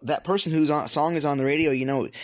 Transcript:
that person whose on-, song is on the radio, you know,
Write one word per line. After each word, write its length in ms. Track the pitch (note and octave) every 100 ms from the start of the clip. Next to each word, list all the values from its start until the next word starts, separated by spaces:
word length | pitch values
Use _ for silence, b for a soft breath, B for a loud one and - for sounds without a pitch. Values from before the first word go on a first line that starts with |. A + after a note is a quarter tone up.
that 200 | B2+ D3+
person 280 | F3 G3 E3
whose 180 | D#3+ D3+
on-, 180 | D3+ -
song 280 | D3+ D#3+ E3
is 100 | D3
on 120 | C#3
the 80 | C3+
radio, 260 | D3+ D#3
you 140 | C3 C3
know, 220 | C#3 - -